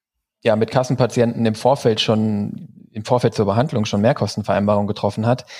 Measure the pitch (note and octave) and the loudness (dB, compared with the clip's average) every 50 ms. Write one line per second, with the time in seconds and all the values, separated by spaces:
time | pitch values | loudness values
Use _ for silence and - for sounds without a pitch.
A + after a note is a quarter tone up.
0 | _ _ _ _ _ _ _ _ - A#2 A2 G#2+ A2+ - - C3+ B2+ - C3+ B2 | _ _ _ _ _ _ _ _ 0 2 2 2 2 0 2 0 0 0 0 0
1 | C3 A2+ - B2+ A#2 A#2 A2+ G#2+ A#2 A2+ G#2+ - - B2 C#3 C#3 - B2 A2 A2 | 0 0 2 2 0 0 0 0 0 0 0 0 2 0 2 2 2 0 0 0
2 | - - A2 G#2+ A2 A2 G#2+ G#2 G#2 - - - F3 - - - - - - A2+ | 0 0 2 2 2 0 0 -2 -2 -4 -6 -10 -14 -18 -20 -20 -20 -16 -12 -10
3 | G#2+ - B2+ B2 - A#2+ - - G#2+ G2 G2 A2+ C3 D#3+ - A2+ G#2+ - - G2+ | -2 0 0 2 2 0 0 0 0 2 2 2 0 0 -2 -2 -2 -2 0 2
4 | G2+ A#2+ D3 - - A2 - - G#2 - G2 G2 G2+ G#2 G#2 G#2 G#2 G2+ G2+ - | 2 2 2 2 -2 -4 -4 -4 -4 -2 0 0 2 2 2 0 0 -2 -4 -4
5 | - G2+ - - G#2+ A#2+ B2 B2+ - - - - | -4 -4 -2 -2 0 0 0 -2 -4 -10 -18 -20